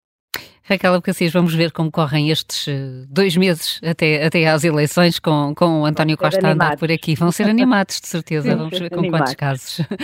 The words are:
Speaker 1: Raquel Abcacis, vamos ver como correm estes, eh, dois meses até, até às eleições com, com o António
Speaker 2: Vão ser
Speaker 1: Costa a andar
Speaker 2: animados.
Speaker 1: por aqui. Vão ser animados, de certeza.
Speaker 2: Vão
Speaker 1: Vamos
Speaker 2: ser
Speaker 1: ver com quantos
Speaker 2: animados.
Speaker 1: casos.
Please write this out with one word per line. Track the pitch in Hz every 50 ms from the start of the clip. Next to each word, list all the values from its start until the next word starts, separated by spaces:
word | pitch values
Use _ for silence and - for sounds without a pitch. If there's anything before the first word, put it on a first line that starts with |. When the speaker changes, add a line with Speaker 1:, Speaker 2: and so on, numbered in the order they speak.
| _ _ _ _ _ _ - - - - _ _ _
Speaker 1:
Raquel | - 202 180 - 185 180
Abcacis, | 175 - - 180 - 185 170 156
vamos | 180 175 170 160
ver | 160 170 165 -
como | - 165 156
correm | - - 160 139 139 151 147 151
estes, | 156 - - - - - - -
eh, | 143 135 135 131 127 127 131 135
dois | 139 165 196 196 156 180
meses | 185 190 170 151 - - - - -
até, | 165 170 - 170 156 151 147 151
até | 160 - 180 160 160
às | 156 156 139
eleições | 170 151 151 147 143 - 175 180 175 165 -
com, | - 170 156 147 147 143 147
com | - 175 170 165 156
o | 151
António | 151 151 151 160 156 156
Speaker 2:
Vão | - - 151
ser | 160
Speaker 1:
Costa | 190 185 156
a | 156
andar | 156 175
Speaker 2:
animados. | 156 147 139
Speaker 1:
por | 165 160 165
aqui. | 156 - - 156
Vão | 120 170 170 170
ser | - 214
animados, | 208 220 233 262 254 247 202 196 - - - -
de | -
certeza. | - 170 156 - 165 151 139 147
Speaker 2:
Vão | 147 156 160
Speaker 1:
Vamos | 160 170
Speaker 2:
ser | 185 175
Speaker 1:
ver | 170
com | 175
quantos | 175 180 180 160 160 143 123 139
Speaker 2:
animados. |
Speaker 1:
casos. | - 147 139 135 131 - - - - 156 - 208 -